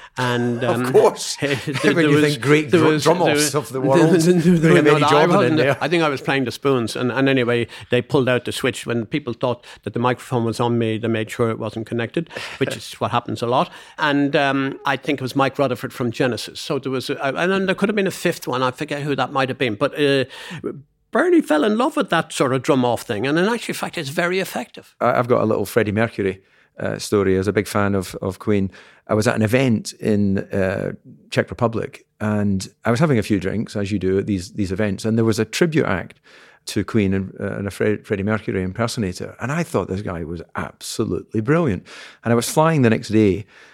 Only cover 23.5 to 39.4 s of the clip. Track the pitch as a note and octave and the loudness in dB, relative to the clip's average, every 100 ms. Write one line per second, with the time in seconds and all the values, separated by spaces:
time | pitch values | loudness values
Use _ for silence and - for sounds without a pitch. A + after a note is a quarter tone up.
23.5 | A#3 - - F#3+ - C3+ E3+ F3 F#3+ F3+ | 0 -4 -6 -6 -6 -6 -2 -2 -2 -4
24.5 | - A#2+ - - _ A#2 B2+ A#2+ A#2 A2 | -6 -10 -16 -20 _ 2 2 4 2 2
25.5 | G#2+ G2+ - G#2 G2+ A2+ - G2 F#2+ _ | 0 0 0 0 0 0 0 -4 -4 _
26.5 | _ _ - G#2 G#2+ - G#2+ G2 F#2 G2 | _ _ -10 -8 -6 -2 2 2 2 2
27.5 | G2 G2+ G#2+ G2+ G2 F#2 - G2 F2+ - | 0 0 0 0 0 -4 -6 -8 -6 -2
28.5 | G#2 F#2+ - - _ - G#2+ G#2+ A2+ G#2+ | 0 0 -6 -20 _ -2 0 2 2 2
29.5 | B2+ C3+ G#2+ - - - G2+ G2+ G2 - | 2 2 0 -2 -6 0 2 2 0 -2
30.5 | G2 F#2+ G2 G1+ - C3 - _ - - | -2 -2 -2 -4 -8 -16 -20 _ -2 -2
31.5 | - A#2 A2+ F#2 - _ _ G#2+ G#2 G2+ | -2 -2 -2 -6 -10 _ _ -2 0 0
32.5 | F#2+ - - A2 A#2 D#3+ A#2+ G2+ G2+ F2+ | -2 -4 -6 -2 2 2 2 0 -2 -2
33.5 | G2 G#2+ G#2+ G2 G2+ F#2 F#2+ G#2 G2 F2 | -4 -6 -6 -4 -2 0 0 0 -4 -4
34.5 | - F#2 F#2 G#2+ F#2+ A2+ A2+ A2+ G#2 A2 | -6 -4 -2 -2 -2 0 2 2 0 -2
35.5 | - F3 D3+ - F#2 - - _ - - | 0 0 2 0 -2 -6 -16 _ -20 -20
36.5 | _ - G#2+ F#2+ A#2 G2 G2 F#2+ - G2+ | _ -6 -4 0 2 2 0 -4 -8 -8
37.5 | G#2+ G2 - G#2+ G#2 - G2+ G2 G#2+ - | -6 -8 -2 -2 -2 -4 -4 -2 -2 -2
38.5 | G2 F#2 F#2+ A#2 - F#2+ F2+ G2+ - | -4 -4 -4 -4 -2 -4 -6 -12 -10